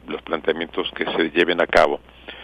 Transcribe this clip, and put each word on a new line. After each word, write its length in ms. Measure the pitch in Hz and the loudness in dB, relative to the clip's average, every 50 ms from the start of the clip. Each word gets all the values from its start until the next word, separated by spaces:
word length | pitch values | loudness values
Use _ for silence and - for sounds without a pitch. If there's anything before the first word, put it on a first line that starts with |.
| - | -10
los 160 | - 76 78 - | -10 -10 -10 -6
planteamientos 680 | - 82 82 - - 78 82 85 78 - 92 87 - - | -6 -8 -4 -2 -4 -2 -2 -4 -6 -4 -6 -6 -6 -6
que 120 | - 82 | -6 -6
se 260 | 85 - 85 82 80 | -4 0 0 -2 0
lleven 300 | 76 82 85 80 87 85 | 2 0 2 2 2 0
a 60 | 85 | 0
cabo 340 | - - 90 80 73 71 - - - - - - - - - | 4 6 4 6 6 2 -2 -8 -18 -20 -20 -20 -20 -18 -18